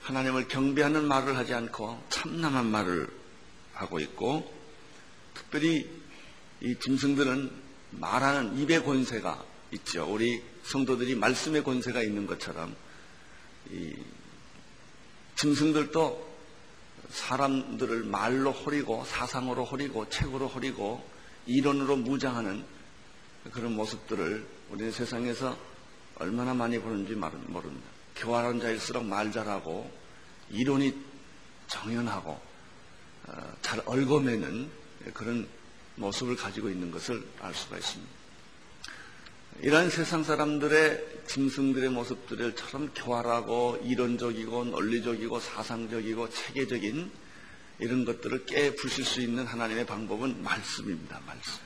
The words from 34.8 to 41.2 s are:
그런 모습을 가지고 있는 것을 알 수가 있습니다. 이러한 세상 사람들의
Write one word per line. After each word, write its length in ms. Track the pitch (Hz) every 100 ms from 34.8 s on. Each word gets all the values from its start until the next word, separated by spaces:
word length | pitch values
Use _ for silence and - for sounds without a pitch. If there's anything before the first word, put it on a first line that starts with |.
| - - - -
그런 320 | 110 120 104 - - - - -
모습을 400 | 101 101 123 120
가지고 340 | 110 98 104
있는 220 | 92 87
것을 340 | 85 - 117 - -
알 120 | 95 -
수가 240 | - -
있습니다. 340 | - - - - - - - - - - - - - - - - - -
이러한 280 | - 151 175
세상 340 | 165 156 170
사람들의 1000 | 156 151 151 151 147 156 156 - - -